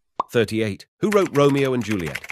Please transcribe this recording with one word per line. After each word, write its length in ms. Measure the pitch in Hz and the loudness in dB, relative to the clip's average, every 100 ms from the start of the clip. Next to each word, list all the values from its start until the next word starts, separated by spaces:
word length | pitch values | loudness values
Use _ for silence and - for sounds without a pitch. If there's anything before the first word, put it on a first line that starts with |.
| _ - - | _ -10 -2
Thirty-eight, 560 | 123 104 110 110 95 - _ | 0 0 0 -4 -6 -14 _
who 100 | 214 | 0
wrote 260 | 202 160 143 | 0 2 4
Romeo 380 | 143 139 135 | 4 4 0
and 100 | 127 | -2
Juliet? 360 | 104 104 78 65 - | -2 -4 -4 -8 -12